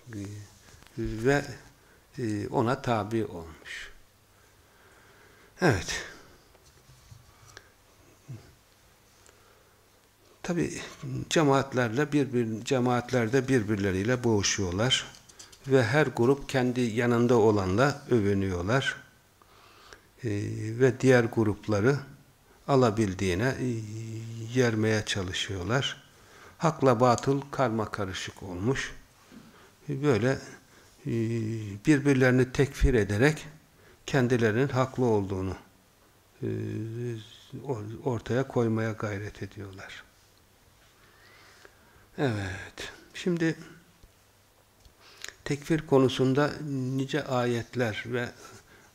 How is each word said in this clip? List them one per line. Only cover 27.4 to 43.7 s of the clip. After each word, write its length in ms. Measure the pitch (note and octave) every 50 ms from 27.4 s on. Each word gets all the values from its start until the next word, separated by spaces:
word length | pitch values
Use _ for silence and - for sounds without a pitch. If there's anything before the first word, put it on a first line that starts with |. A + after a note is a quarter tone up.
| C3+ -
karma 400 | - - C3+ A#2 A2 A2 G#2+ -
karışık 520 | - - G2+ F#2+ F2+ - - - - -
olmuş. 520 | - G2 F2+ F2 G2+ A#2+ C3+ - - - - - - _ _ _ _ - - - - - - - - - _ _ - D3
E, 140 | C#3+ C3
böyle, 360 | C#3+ D3 B2 G2+ A#2 C3 C3+ - - - - - _ _ _ - - _ _ - -
e, 40 | C#3 A#2+ A2+ A2+ A2+ A#2 A#2 A2 A2 A2+ A2 G#2+ G2+ G2 G2+ -
birbirlerini 640 | D3+ D#3 C3+ C3 C#3+ C#3 B2+ C3 B2+ B2 B2+ B2+ B2+
tekfir 420 | - - C3+ C3 - - - - B2+
ederek 520 | A2 G2+ G2 G#2 G#2 B2+ D3+ D#3 - - - - - _ _ _ _ - - - _ _
kendilerinin 600 | - - C#3+ B2 A#2+ B2+ A2+ A#2 A2 G#2 A#2+ C#3 C3+
haklı 360 | B2+ B2+ B2+ B2+ - B2 B2+
olduğunu, 520 | A#2+ A2 G#2 G2 F#2+ G2+ F#2+ F#2+ F#2+ F2+ - - - _ _ _ _ _ _ _ _ _ _ _ _ _ -
e, 40 | B2+ A2 G#2+ G#2+ G#2+ G#2+ G#2+ G#2+ A2 A2+ A2+ A#2+ B2 A#2+ A#2 A2 G#2+ - - - - - C3 - -
or-, 380 | D3+ B2+ G#2+ G#2 G#2+ A2+ - -
ortaya 440 | C3+ A#2+ A2 - - A2+ C3 C3 -
koymaya 440 | - B2+ A#2 A2+ A2 A2+ A2+ A2+
gayret 500 | G#2 - A2+ G#2 G#2 G2 G#2+ G#2 - -
ediyorlar. 600 | G2+ G2 - G2 G2 G2 F#2+ F#2+ - - - - - _ _ _ _ _ _ _ _ _ _ _ _ _ _ _ _ _ _ _ _ _ _ - - - - - - - - - - - _ _ _ _ _ - _ _ - -
Evet, 760 | D3+ B2+ A2 G#2 G2 F#2+ F#2 F#2+ F#2+ - - - - - - - - - -
şimdi 420 | - - F#3 F3 E3 E3 E3 D#3+ - - -